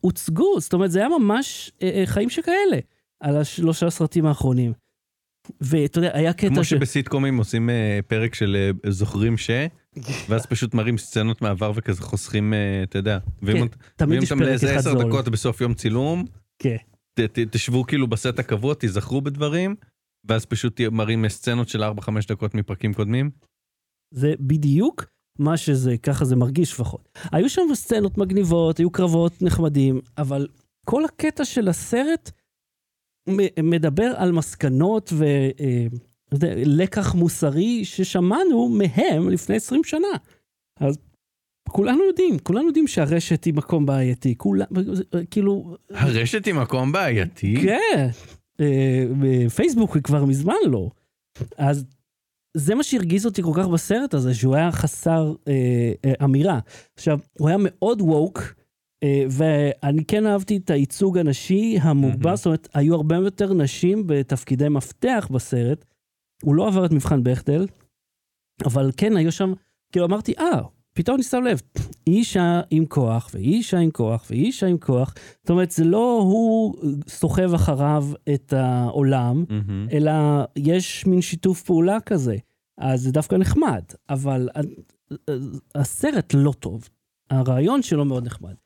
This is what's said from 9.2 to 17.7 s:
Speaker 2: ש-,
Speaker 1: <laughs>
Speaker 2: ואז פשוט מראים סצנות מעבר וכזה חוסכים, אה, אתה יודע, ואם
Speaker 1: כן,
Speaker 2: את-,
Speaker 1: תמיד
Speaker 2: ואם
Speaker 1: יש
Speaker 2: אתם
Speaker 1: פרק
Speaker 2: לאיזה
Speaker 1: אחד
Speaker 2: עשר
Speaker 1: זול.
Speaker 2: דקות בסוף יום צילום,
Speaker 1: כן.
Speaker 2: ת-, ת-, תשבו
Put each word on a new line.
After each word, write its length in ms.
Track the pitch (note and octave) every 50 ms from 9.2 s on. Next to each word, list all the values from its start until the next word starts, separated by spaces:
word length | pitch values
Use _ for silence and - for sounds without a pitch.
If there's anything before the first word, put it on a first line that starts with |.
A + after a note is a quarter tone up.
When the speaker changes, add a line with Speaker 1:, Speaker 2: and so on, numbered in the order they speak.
| G#2+ A#2 A#2
Speaker 2:
ש-, 120 | A2 - - A2+ B2+ D3 E3 - _ _ _ _
Speaker 1:
<laughs> 340 | - A#2+ A2+ C3+ A#2 - -
Speaker 2:
ואז 160 | G#2+ A2+ A2
פשוט 280 | - B2 A2 C3 A2 -
מראים 240 | A#2+ G#2+ A#2 A#2
סצנות 440 | G#2+ - - - A2+ G#2+ A2+ A2+ -
מעבר 300 | A#2 G#2 G2+ F2+ A2 G#2+ G#2
וכזה 260 | A2 - - G2 F2
חוסכים, 520 | G#2 - - G#2 - - - G#2 G#2 G#2+ A2
אה, 300 | G#2+ G#2 G2+ G2 F#2+ F#2
אתה 140 | F#2 - G2
יודע, 180 | G2 G#2+ G#2 F#2+ - - - -
ואם 160 | G2 G2+ A2
Speaker 1:
כן, 80 | A#2 A#2+
Speaker 2:
את-, 100 | A#2 - - - - _
Speaker 1:
תמיד 180 | - D#3+ C#3+ E3
Speaker 2:
ואם 80 | F3 F#3
Speaker 1:
יש 80 | -
Speaker 2:
אתם 80 | D3 C3+
Speaker 1:
פרק 80 | -
Speaker 2:
לאיזה 200 | C3+ C3 A#2+ C#3+ C3+
Speaker 1:
אחד 40 | - C3+
Speaker 2:
עשר 120 | C3 D3+
Speaker 1:
זול. 160 | C#3 B2 A#2+ A2+
Speaker 2:
דקות 200 | A2+ - B2+ A#2+
בסוף 320 | A2 G#2+ - B2 A2 -
יום 120 | B2 A#2+ A#2+
צילום, 520 | - - A2+ G#2+ B2 C3+ D3+ E3+ F3 F3 - - - _ _ _ _
Speaker 1:
כן. 160 | - C3+ A2+ A2 _ _ _ _ _ _ _
Speaker 2:
ת-, 60 | -
ת-, 200 | A2+ G#2 - - A#2 A2
תשבו 320 | - A2+ - -